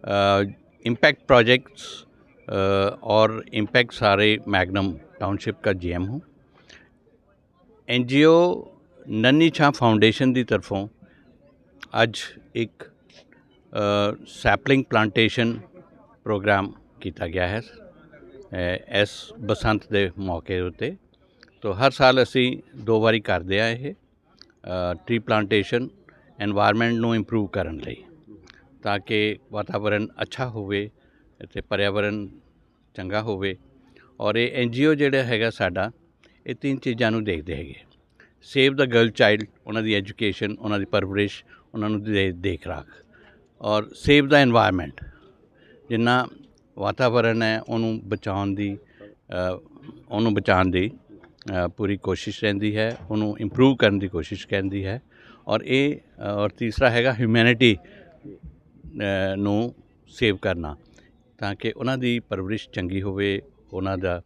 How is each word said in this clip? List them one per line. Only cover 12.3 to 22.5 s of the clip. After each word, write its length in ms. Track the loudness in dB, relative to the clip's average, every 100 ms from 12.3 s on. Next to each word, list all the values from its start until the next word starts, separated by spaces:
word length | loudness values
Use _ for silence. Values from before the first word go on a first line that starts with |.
| -16 -12 -6
एक, 260 | -6 _
अ, 1400 | -20 _ _ -20 _ _ _ _ _ -4 0 0 0 -4
सैपलिंग 600 | -12 -4 0 0 2 2
प्लांटेशन 680 | 2 0 0 2 0 2 -4 -4 -12 -20 -20 -20 _ _
प्रोग्राम 420 | -6 -2 2 2 0 -10 _ _
किया 240 | -12 -8 -6
गया 200 | -4 -4
है, 140 | -4
अ, 1200 | -8 -18 -20 -20 -20 -20 -20 -20 -14 -6 -6 -6 -6 -2
इस 300 | -2 -4 -18 -16
बसंत 520 | -6 -4 -2 -2 -2
दे 180 | -2 -2 -4
मौके 420 | -8 -8 -6 -6
उत्ते। 360 | -6 -6 -10 -10 _ _ _ _ _ _
तो 100 | -8
हर 180 | 0 0
साल 280 | 4 4 6
असी 440 | 2 2 0